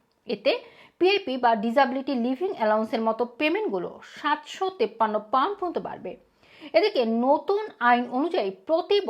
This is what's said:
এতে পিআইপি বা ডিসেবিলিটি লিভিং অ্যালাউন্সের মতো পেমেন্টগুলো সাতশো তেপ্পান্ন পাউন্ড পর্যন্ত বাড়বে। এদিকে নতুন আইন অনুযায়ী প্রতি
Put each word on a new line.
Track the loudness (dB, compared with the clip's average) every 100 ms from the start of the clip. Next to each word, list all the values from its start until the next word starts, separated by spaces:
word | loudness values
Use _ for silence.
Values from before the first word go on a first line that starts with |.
| _ _ -8
এতে | -2 0 0 -4 -20 -12 0
পিআইপি | 2 2 -2 0
বা | 2 2
ডিসেবিলিটি | 2 4 2 2 -2 -2
লিভিং | 0 -2 -4 0
অ্যালাউন্সের | 2 2 0 -2 0
মতো | 0 -2 -2
পেমেন্টগুলো | 0 0 0 -2 -4 -10 -18 -6
সাতশো | -4 -4 -6 -6 -4 -2
তেপ্পান্ন | -2 0 0 -2 0
পাউন্ড | 0 0 -2
পর্যন্ত | -4 -4 -6
বাড়বে। | -10 -12 -14 _ _ _ -20 0 2
এদিকে | 2 0 0 2 2
নতুন | 2 2 -2 -4 0 2
আইন | 2 0 -4
অনুযায়ী | -2 -2 -4 -6 -2
প্রতি | 0 2 0